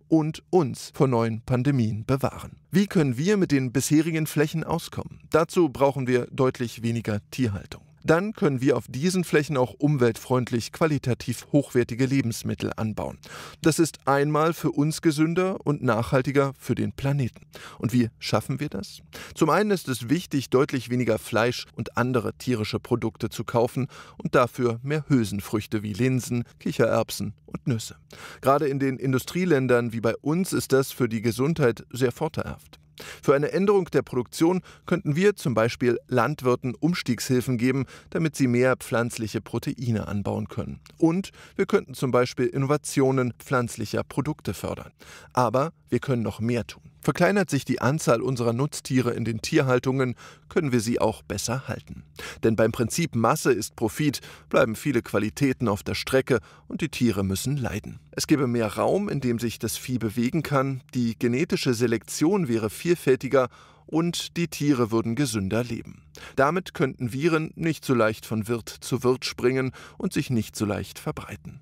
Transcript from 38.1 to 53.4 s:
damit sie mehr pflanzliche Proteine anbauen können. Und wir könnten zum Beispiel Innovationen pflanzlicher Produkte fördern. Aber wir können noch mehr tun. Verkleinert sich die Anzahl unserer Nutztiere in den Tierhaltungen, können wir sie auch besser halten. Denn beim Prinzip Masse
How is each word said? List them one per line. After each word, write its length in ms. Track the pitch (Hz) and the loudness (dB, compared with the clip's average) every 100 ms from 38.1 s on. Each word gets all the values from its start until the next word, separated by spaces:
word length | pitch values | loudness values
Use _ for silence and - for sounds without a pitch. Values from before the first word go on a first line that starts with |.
damit 260 | 185 160 - | -2 -2 0
sie 100 | 135 | 2
mehr 300 | 120 127 127 | 4 4 2
pflanzliche 640 | - 120 120 - 107 113 | 0 -2 -2 -4 -6 -6
Proteine 640 | - 120 - - 120 110 - | -6 -6 -6 -6 -2 -2 -2
anbauen 400 | 101 101 104 107 | -4 -2 -4 -4
können. 320 | - 87 67 - - | -8 -8 -10 -16 0
Und 340 | 160 170 196 - - - | 0 2 -4 -12 -10 -4
wir 100 | 196 | 0
könnten 280 | 202 - | 0 -2
zum 180 | 131 135 | -6 0
Beispiel 340 | 120 123 - 123 | 2 2 0 -2
Innovationen 880 | 135 135 147 - - 131 135 123 - | 0 0 -2 -2 0 2 2 0 -4
pflanzlicher 640 | - 131 117 - 110 107 | -4 -2 -2 -4 -6 -4
Produkte 500 | - - 139 151 - | -4 -4 -4 -6 -6
fördern. 380 | 98 92 85 - - - - - | -6 -6 -8 -10 -20 -20 -20 -6
Aber 400 | - 123 120 151 - _ | 0 2 2 0 -4 _
wir 100 | 123 | -2
können 240 | - 123 | 0 -2
noch 160 | 110 - | -2 -4
mehr 300 | 110 120 104 | -2 -2 -4
tun. 140 | - - _ | -12 -20 _
Verkleinert 500 | - 151 175 202 185 | -2 2 4 2 2
sich 160 | 139 - | 0 -2
die 160 | 127 | 0
Anzahl 400 | 117 156 - 117 | 2 2 2 2
unserer 320 | 110 131 117 | 2 0 0
Nutztiere 580 | 117 147 - - 131 120 | 0 -2 -4 -2 0 0
in 140 | 117 113 | 0 -4
den 160 | 113 | -4
Tierhaltungen, 720 | - 160 135 127 131 131 127 117 - - - | 0 2 4 2 2 0 0 -4 -12 -20 -6
können 240 | - 156 | -2 0
wir 80 | 123 | 2
sie 220 | 104 120 | 0 0
auch 200 | 110 107 | 0 -2
besser 460 | - 98 - 123 - | -6 -6 -4 -4 -4
halten. 340 | - - - - - - - | -10 -10 -18 -20 -16 -16 0
Denn 140 | 117 110 | 2 4
beim 160 | 113 | 2
Prinzip 420 | - 117 - 170 | 2 -2 0 -2
Masse 380 | 117 113 156 | 2 2 2